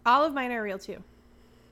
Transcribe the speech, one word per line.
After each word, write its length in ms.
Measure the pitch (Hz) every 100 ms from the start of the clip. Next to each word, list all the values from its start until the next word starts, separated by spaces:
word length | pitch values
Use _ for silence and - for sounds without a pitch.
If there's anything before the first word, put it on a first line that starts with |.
| -
All 180 | 262
of 100 | 311
mine 180 | 277 247
are 120 | 233
real, 160 | 208 190
too. 240 | 202 180 - - _ - - - -